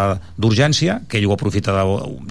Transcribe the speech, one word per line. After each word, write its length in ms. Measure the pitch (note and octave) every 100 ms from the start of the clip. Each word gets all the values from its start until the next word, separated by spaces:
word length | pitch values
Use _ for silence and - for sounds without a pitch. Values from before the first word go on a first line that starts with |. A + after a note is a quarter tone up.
| G2 F#2+ - -
d'urgència, 600 | A2 G#2+ D3 D3 F3+ A3+ -
que 100 | A2
ell 80 | G2+
ho 80 |
aprofita 380 | G2+ G#2 G2+ G2
de, 80 | G2 F#2+ G2 - C2 -